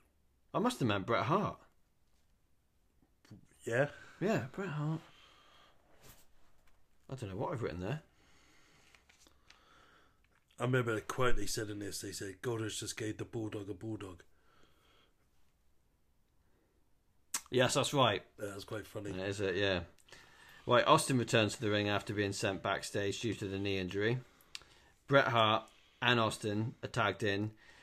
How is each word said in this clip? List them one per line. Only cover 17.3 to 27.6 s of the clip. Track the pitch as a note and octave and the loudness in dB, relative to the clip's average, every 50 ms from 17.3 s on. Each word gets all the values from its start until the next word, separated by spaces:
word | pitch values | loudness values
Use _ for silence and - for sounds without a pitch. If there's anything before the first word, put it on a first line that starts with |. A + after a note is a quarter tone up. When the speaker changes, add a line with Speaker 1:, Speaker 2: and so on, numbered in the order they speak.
| - - - - | -8 -8 -6 0
Speaker 1:
Yes, | - B2+ C3 A#2+ - | 2 2 4 4 2
that's | C#3+ A#2+ - D3 | 2 0 2 4
right. | C#3 B2+ A2 G2+ - - - _ - | 4 4 4 4 0 -4 -10 _ -10
Speaker 2:
That | G#2+ G2+ G2 | -10 -10 -8
was | F#2+ - | -10 -10
quite | - F#2 F2 F2 | -10 -10 -10 -10
funny. | - - G#2+ G2+ G2+ F#2 | -10 -10 -10 -8 -8 -6
Speaker 1:
Yeah, | F#2 F#2+ | -6 -4
is | G2+ G2 G2+ | -4 -4 -2
it? | G2+ G2 F2 | -2 0 0
Yeah. | G2 G2+ G2 F#2 F2 F2 - - - - - - - - - - - - - - - - | 2 2 2 0 0 -2 -6 -14 -20 -20 -20 -20 -20 -20 -20 -20 -20 -20 -20 -20 -8 0
Right, | A#2+ A#2+ A#2+ - | 4 4 4 6
Austin | - D3+ D#3+ - - C#3 | 6 6 4 4 2 2
returns | B2 A2+ - - A#2 G#2+ G2+ - | 2 2 4 4 4 4 4 0
to | - | -2
the | A#2 G#2 | -2 0
ring | G#2 G#2 G#2 | 2 2 2
after | G#2 G2+ G2 - - G#2 | 2 0 0 -2 -2 -2
being | G#2 G#2 G2 G2 | 0 0 0 0
sent | - A2+ G2+ G2 F2 | -2 -2 -2 -2 -2
backstage | - G2+ G2 - - - - G#2+ G2+ G2+ G2+ - | -2 -2 -2 -2 -4 -4 -4 -2 -2 -2 -2 -2
due | - A2+ F#2+ | -2 -4 -4
to | - G#2+ | -4 -4
the | F#2+ G2 | -4 -4
knee | G2 G2 G2+ F#2+ | -2 -2 -2 -2
injury. | F#2+ F#2 F2 F#2 G2 G#2 A2+ B2+ B2+ - - - - - _ - - - - - - - - _ _ _ | -2 -2 -4 -2 0 0 0 0 -2 -4 -10 -20 -20 -20 _ -18 -18 -18 -18 -20 -20 -20 -20 _ _ _
Bret | - C#3 C#3 - - | 4 4 4 6 6
Hart | A#2 A#2 A2 G#2+ A2 G#2 - - - - - _ _ - | 4 4 6 6 4 2 0 -4 -20 -20 -20 _ _ 0
and | B2 B2 B2 A#2 | 2 4 4 4
Austin | A2+ G#2+ - - - G#2+ G#2 G#2+ A2 B2+ - - - | 4 2 0 -2 -4 -2 0 0 -2 -2 -4 -8 -10
are | G#2 | -4
tagged | - B2 G#2+ G2+ F#2 - A2+ | 0 2 2 2 2 0 0
in. | G2+ G2 G2+ G#2+ A2 - - | 0 0 0 -2 -4 -6 -12